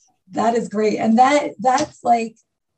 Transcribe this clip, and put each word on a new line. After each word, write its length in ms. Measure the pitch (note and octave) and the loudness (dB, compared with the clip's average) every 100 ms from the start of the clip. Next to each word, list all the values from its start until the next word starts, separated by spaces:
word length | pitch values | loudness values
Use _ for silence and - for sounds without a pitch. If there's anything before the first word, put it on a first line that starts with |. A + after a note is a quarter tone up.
| _ _ _ | _ _ _
That 240 | F#3 - | -4 -2
is 140 | A#3+ F3+ | -2 -4
great. 300 | G3+ G#3+ G#3 | -2 -2 -2
And 200 | A3 A3+ | 0 4
that, 340 | C4 D4 - - | 4 2 -2 -4
that's, 420 | B3 C4 D4+ - | -2 0 -4 -6
like, 340 | A#3+ A#3 A3+ - _ _ _ | 0 0 -2 -12 _ _ _